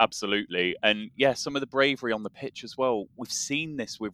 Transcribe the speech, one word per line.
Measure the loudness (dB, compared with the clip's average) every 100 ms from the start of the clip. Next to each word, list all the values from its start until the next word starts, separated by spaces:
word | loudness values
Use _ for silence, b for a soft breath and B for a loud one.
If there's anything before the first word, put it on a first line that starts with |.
absolutely. | 4 2 0 0 0 0 0 2
And | 2 2 -2 2
yeah, | 2 2
some | -4 -6
of |
the | -2
bravery | 2 2 2 -2
on | -2
the | -4
pitch | -8 -12 -10 -10
as | -2
well. | 0 0 -2 -10
We've | -8
seen | -6 -2 -2 -2 -6
this | -8 -6
with | -6